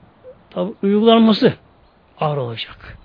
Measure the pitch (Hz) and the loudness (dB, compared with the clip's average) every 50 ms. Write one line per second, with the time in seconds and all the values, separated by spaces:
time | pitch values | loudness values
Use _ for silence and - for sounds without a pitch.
0 | _ _ _ _ - - - _ _ _ - 180 180 202 - - 202 196 202 208 | _ _ _ _ -20 -20 -20 _ _ _ -10 -8 -8 -8 -8 -6 -4 -2 0 2
1 | 226 226 226 226 226 220 208 - 269 170 - - _ _ _ _ _ _ _ _ | 2 4 4 4 4 4 2 2 2 0 0 -2 _ _ _ _ _ _ _ _
2 | _ _ _ - 156 151 147 135 127 117 113 110 - - - - - - - - | _ _ _ -8 -6 -6 -6 -6 -8 -8 -10 -12 -14 -18 -18 -20 -20 -20 -20 -20